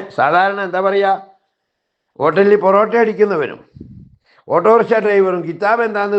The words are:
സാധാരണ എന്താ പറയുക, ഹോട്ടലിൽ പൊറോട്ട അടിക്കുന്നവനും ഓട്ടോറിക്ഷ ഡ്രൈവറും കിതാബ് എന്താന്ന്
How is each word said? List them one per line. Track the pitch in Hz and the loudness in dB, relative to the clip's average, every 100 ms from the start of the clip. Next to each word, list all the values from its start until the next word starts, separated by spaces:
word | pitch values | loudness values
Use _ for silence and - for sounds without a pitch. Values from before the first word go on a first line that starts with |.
| 190 - | -4 -2
സാധാരണ | 135 175 190 202 190 | 0 2 0 -2 -6
എന്താ | 180 196 | -2 -2
പറയുക, | 196 196 196 - _ _ _ _ _ _ _ _ - | 0 0 -2 -6 _ _ _ _ _ _ _ _ -4
ഹോട്ടലിൽ | 147 160 202 208 | -2 2 2 2
പൊറോട്ട | 185 196 214 233 | 4 2 2 0
അടിക്കുന്നവനും | 220 190 208 175 127 69 - - - - - _ _ _ - | 0 0 0 0 -6 -8 -20 -20 -20 -20 -20 _ _ _ -4
ഓട്ടോറിക്ഷ | 156 185 226 - 226 | 0 4 2 2 0
ഡ്രൈവറും | 208 202 190 180 160 | 2 2 2 -2 -6
കിതാബ് | 165 202 233 226 | -4 -2 0 -2
എന്താന്ന് | 202 202 | -4 -2